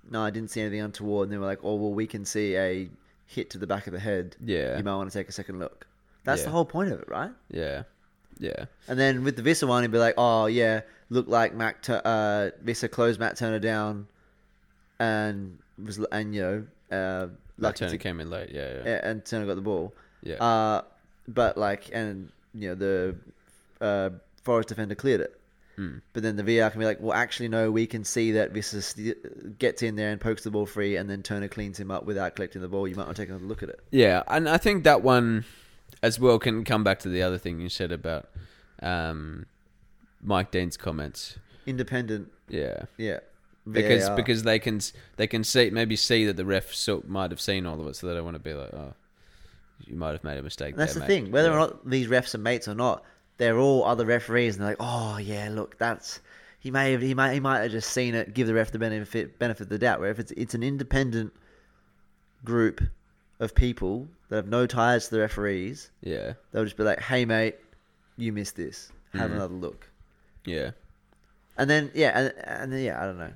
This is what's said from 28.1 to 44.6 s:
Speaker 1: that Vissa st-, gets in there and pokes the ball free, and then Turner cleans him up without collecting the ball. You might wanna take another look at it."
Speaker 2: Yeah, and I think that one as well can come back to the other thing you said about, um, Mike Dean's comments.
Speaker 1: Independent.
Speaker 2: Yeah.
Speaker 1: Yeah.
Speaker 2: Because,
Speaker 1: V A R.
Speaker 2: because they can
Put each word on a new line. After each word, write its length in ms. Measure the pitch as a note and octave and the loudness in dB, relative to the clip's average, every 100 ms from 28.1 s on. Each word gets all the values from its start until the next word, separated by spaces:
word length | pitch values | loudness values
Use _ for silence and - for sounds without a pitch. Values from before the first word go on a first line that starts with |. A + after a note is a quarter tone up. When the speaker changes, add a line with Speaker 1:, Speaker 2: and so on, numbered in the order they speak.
| - A2+ | 0 2
Speaker 1:
that 200 | A2 G#2 | 2 2
Vissa 280 | G#2 G#2 G#2 | -2 -6 -6
st-, 760 | - - G#2+ - - - - G#2 | -8 -6 -6 -6 -10 -14 -16 0
gets 240 | B2 - | 0 2
in 140 | A#2 G#2+ | -2 0
there 140 | G#2+ | -2
and 100 | G#2 | -2
pokes 240 | A2+ G#2+ | -2 -2
the 60 | A2 | -2
ball 160 | G#2 G2+ | -2 -2
free, 300 | G#2 G2+ F#2+ | -2 0 0
and 120 | G2+ | -2
then 140 | G2 | -8
Turner 260 | - G2+ G2+ | -6 -6 -6
cleans 300 | - G#2 G2 | -8 -8 -8
him 120 | G2 | -6
up 140 | F#2+ | -6
without 320 | F#2 G2 F2+ - | -4 -4 -4 -4
collecting 260 | F#2 F#2+ | -8 -6
the 60 | F#2 | -4
ball. 200 | G2 G2 | -2 -2
You 60 | F#2 | -4
might 80 | |
wanna 100 | - | -8
take 140 | F#2+ F#2 | -8 -8
another 160 | F#2+ | -8
look 180 | F#2 A2 | -8 -8
at 60 | F#2 | -10
it." 120 | - - | -12 0
Speaker 2:
Yeah, 320 | C3+ A2 F2+ - | 6 6 6 2
and 200 | D3+ D#3+ | 0 4
I 80 | E3 | 4
think 280 | A3+ G3+ | 4 4
that 180 | D#3 C3+ | 6 6
one 420 | A#2+ B2+ A#2 A2 G#2+ - - - - - | 8 6 6 0 -4 -16 -20 -20 -20 0
as 160 | A#2 A#2 | 0 4
well 200 | B2 A#2 | 6 6
can 260 | A#2 A2+ | 4 -2
come 180 | A2 A2 | 0 2
back 140 | G2+ F#2+ | 4 2
to 80 | F#2 | 0
the 120 | F2+ | 0
other 140 | F#2 F2+ | 0 0
thing 220 | F2 E2 | -4 -6
you 80 | F2 | -6
said 240 | - F2+ | -4 -4
about, 360 | E2+ E2 D#2+ - - - - _ - | -4 -4 -6 -8 -16 -18 -20 _ -10
um, 600 | E2+ F2 D#2+ D#2+ D2+ D#2 - _ _ _ _ _ _ _ | -4 -2 -4 -6 -8 -12 -14 _ _ _ _ _ _ _
Mike 280 | G2 F#2+ F#2 | 0 0 2
Dean's 260 | F#2 F2+ - | 0 -2 -4
comments. 600 | G2 D#2 D2+ - - - - - - | -6 -6 -8 -10 -14 -16 -20 -14 -6
Speaker 1:
Independent. 640 | B2+ B2+ B2+ A#2 G#2+ F#2+ _ _ | -4 -2 -2 -2 -6 -8 _ _
Speaker 2:
Yeah. 360 | F#2 C2+ G1+ - - | -4 -4 -6 -10 -6
Speaker 1:
Yeah. 240 | A2 E2+ - - _ _ A2 | -4 -4 -8 -20 _ _ -2
Speaker 2:
Because, 320 | A2 G#2+ A#2+ | 2 6 6
Speaker 1:
V 20 | G2 | 6
A 40 | |
R. 60 | G2+ | 2
Speaker 2:
because 260 | A#2 A2+ | 2 2
they 140 | A2+ | 4
can 180 | A2 | 2